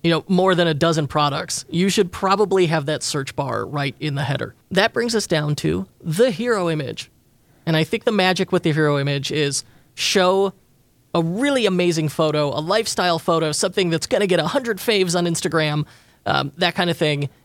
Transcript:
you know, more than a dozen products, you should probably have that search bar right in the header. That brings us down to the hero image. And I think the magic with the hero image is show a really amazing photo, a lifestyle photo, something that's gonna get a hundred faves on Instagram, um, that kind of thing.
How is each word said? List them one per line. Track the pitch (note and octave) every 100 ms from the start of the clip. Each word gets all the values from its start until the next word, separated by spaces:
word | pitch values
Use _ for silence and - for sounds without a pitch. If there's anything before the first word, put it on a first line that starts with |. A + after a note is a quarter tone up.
you | E3
know, | D#3+ -
more | F3+ F#3+
than | F3 E3+
a |
dozen | D3 E3+ D#3+ C#3+
products, | D3+ D3 C#3 E3 - -
you | E3+ F#3+
should | G#3+ F3+
probably | - F#3+ G3 G3+ F#3+ E3
have | D#3+ C#3+
that | D3+
search | - D3 C#3
bar | - C3+ G#2+ G#2+
right | C#3+ C#3 -
in | D3+
the | C#3
header. | B2+ C#3+ A#2+ - -
That | F#3 G#3+
brings | A#3 A#3 A3+
us | -
down | D#3 D3 D3
to | D#3 F3+ F#3+ _
the | E3 D#3+ B3+
hero | D#3+ A#3+ G#3+ F3
image. | D#3 B2 - - _ _ _ _ _ -
And | D#3
I |
think | D#3+ A3
the | -
magic | G#3 F#3 F3+ F3+
with | F3+
the | E3
hero | D#3 D3+ C#3+
image | C#3 C#3+ C3+
is | D3 C#3+ C#3 - - _ -
show | - G3 F3+ G3 G3 - _ _ _ _ _
a | E3+
really | E3 G3 C#4+ C4+ G3+
amazing | F3+ F3 D#3+ D#3
photo, | - D#3 D3+ D3 D3
a |
lifestyle | D#3 G#3+ A3+ - F3+ E3
photo, | - E3 D#3
something | - F#3+ G3+ F3+
that's | D#3+ -
gonna | G#3+ G3+
get | F3
a | D3+
hundred | C#4 A#3+ G3
faves | - G#3 F#3 F3
on |
Instagram, | F3 E3 F3 E3 D3+ D3 D3+ - _ _
um, | - C#3+ C#3 -
that | F3 F3+
kind | F3
of | D#3+
thing. | D#3 C#3+ C#3 _